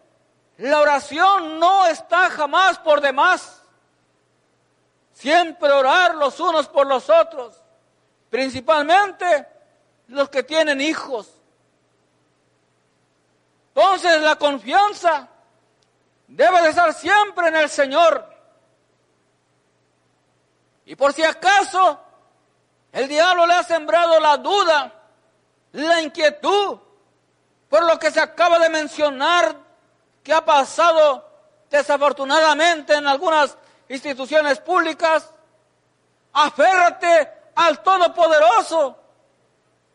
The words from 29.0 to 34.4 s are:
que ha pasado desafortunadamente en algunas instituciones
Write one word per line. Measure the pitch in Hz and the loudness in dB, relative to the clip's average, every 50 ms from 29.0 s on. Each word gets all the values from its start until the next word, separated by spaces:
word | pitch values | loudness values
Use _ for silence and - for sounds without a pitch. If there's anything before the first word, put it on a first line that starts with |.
| 302 294 269 254 285 320 349 349 339 320 302 - _ _ _ _ _ _ _ _ _ _ _ _ _ | -4 -4 -2 -2 -2 0 0 0 0 -2 -4 -8 _ _ _ _ _ _ _ _ _ _ _ _ _
que | - 311 | -2 -2
ha | 320 320 | -2 0
pasado | 320 302 285 262 - - 294 320 349 330 320 311 294 262 247 - - _ _ _ _ _ _ _ _ | 2 2 2 0 -2 -2 0 2 2 4 4 2 2 2 -2 -8 -18 _ _ _ _ _ _ _ _
desafortunadamente | 277 285 269 285 285 269 285 285 254 269 269 262 294 320 320 311 294 285 320 349 339 302 269 - 294 | -2 -2 0 0 -2 0 0 -2 -2 -2 -4 -2 0 2 2 2 2 2 0 0 0 -2 -2 -2 -2
en | 294 285 | -2 0
algunas | 285 269 277 359 330 320 302 285 269 - - _ _ _ _ _ _ | -2 -2 -2 -2 0 0 0 0 -2 -4 -12 _ _ _ _ _ _
instituciones | 254 262 - 294 262 247 262 - 302 311 | -14 -12 -10 -10 -10 -10 -8 -2 0 0